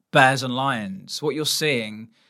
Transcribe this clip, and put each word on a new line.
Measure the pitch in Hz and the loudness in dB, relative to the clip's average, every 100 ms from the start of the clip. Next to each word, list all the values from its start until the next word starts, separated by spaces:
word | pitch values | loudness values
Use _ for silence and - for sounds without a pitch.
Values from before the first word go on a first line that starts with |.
| _ | _
bears | 147 131 135 | 6 6 4
and | 127 | -2
lions. | 123 135 120 101 95 95 - | -2 -2 -2 -6 -10 -12 -8
What | 151 | -6
you're | 151 147 | -4 -4
seeing | - 156 127 107 107 113 _ | -2 0 -2 -4 -10 -18 _